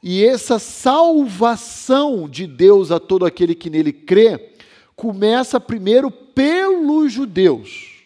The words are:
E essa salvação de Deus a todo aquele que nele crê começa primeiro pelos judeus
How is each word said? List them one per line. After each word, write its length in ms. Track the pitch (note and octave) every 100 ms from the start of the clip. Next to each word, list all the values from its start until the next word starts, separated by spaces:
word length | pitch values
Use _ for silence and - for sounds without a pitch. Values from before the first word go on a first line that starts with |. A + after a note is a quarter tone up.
E 220 | F3+ F#3
essa 340 | G#3+ B3+ - A3+
salvação 1700 | - - B3+ C#4+ E4+ D#4+ C4+ F#3 A#3 A#3 - - - C4 D4 A#3+ D3+
de 200 | B2 F3+
Deus 420 | B2+ F#3+ G3+ F3
a 120 | E3+
todo 240 | - F#3+ F3+
aquele 280 | - F3
que 160 | E3 E3
nele 220 | D#3 D3+
crê 640 | C#3+ - F#3 A3+ D#3+ - _ _ _ _ -
começa 640 | A3+ G3 G#3 A#3+ B3+ C4
primeiro 500 | - A#3 F#3 A#3 C4+
pelos 1040 | - _ - C#4 F4 F#4+ F#4 D4+ D4+ D4+
judeus 920 | A3 C4+ F3 F#3 A#2+ G2+ - - _